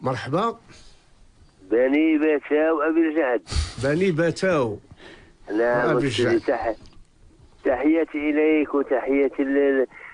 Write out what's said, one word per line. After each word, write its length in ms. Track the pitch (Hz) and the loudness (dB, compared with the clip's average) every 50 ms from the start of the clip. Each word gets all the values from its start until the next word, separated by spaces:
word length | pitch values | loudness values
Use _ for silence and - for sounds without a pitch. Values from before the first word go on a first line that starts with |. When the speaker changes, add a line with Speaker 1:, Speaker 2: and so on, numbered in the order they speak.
Speaker 1:
مرحبا. 560 | 165 131 131 113 - 127 143 175 220 233 233 - - - - - - - - - _ _ - - - - _ - - - _ _ - - | -6 -6 -4 -6 -6 -4 -2 -2 -2 -2 -4 -8 -14 -20 -20 -20 -20 -20 -20 -20 _ _ -20 -20 -20 -20 _ -20 -20 -20 _ _ -6 -2
Speaker 2:
بني 460 | 104 117 127 135 139 151 160 160 160 | 0 2 2 2 2 2 2 2 2
باتاو 640 | 147 151 156 151 139 - - 143 151 156 160 165 151 | 2 2 2 0 0 0 0 0 0 2 2 0 0
أبي 180 | 147 160 160 165 165 160 | 0 0 2 2 0 0
الجعد. 320 | 151 165 151 127 120 110 - - - - - - - - 117 | 0 0 0 0 0 -2 -4 -4 -4 -4 -4 -4 -6 -4 -4
Speaker 1:
بني 280 | 139 151 165 190 196 | -2 0 0 0 0
باتاو. 680 | 165 147 170 165 - - - 190 175 151 127 110 101 - - - - - - - - - - - - - - - 101 | 0 0 0 -2 -2 -2 -2 0 0 0 -2 -2 -4 -8 -14 -20 -20 -20 -20 -20 -20 -20 -20 -20 -20 -18 -10 -6 -2
Speaker 2:
نعم 400 | 107 117 120 120 120 123 120 117 | 0 0 2 2 2 0 0 0
Speaker 1:
أبي 120 | 127 139 135 | 0 0 -2
Speaker 2:
سيدي، 260 | 113 117 120 123 120 | 0 0 0 2 2
Speaker 1:
الجعد. 400 | 110 - - 135 117 - 113 - | 0 0 0 -2 -2 -2 -4 -6
Speaker 2:
تح-، 920 | - - - - - - _ _ _ - - _ - - - - - - | -6 -10 -20 -20 -20 -20 _ _ _ -20 -20 _ -20 -20 -20 -14 -6 -2
تحياتي 520 | - 131 120 135 151 160 165 156 - - | -2 0 2 2 2 2 2 0 -2 -4
إليك 580 | 147 147 151 147 151 156 156 156 156 143 - - | -4 -2 0 0 2 2 4 4 2 0 0 0
وتحياتي 680 | 143 135 - 139 123 - - 139 139 139 131 - - 139 | -2 0 0 -2 -2 0 0 2 2 2 0 0 -2 -2
لل-، 440 | 135 139 143 143 139 135 131 127 - - - - - | 0 0 2 2 2 2 2 0 -2 -4 -14 -20 -20